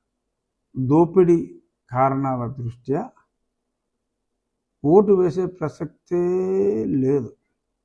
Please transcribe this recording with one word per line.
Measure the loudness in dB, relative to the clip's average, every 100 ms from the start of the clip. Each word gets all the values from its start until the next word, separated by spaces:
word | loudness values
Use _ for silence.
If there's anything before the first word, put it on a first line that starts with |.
| _ _ _ _ _ _ _ -6 0
దోపిడీ | 2 2 4 4 2 -2 -14 _ _ -8
కారణాల | -2 0 0 -4 -4 -6 -8
దృష్ట్యా | -10 -10 -6 -6 -8 _ _ _ _ _ _ _ _ _ _ _ _ _ _ _ _ _
ఓటు | 2 4 6 4
వేసే | 2 0 -6 -6
ప్రసక్తే | -10 -8 -14 -14 -6 -4 -2 -2 -2 0 0 -2 -2 0
లేదు. | 0 0 -2 -12 _ _ _ _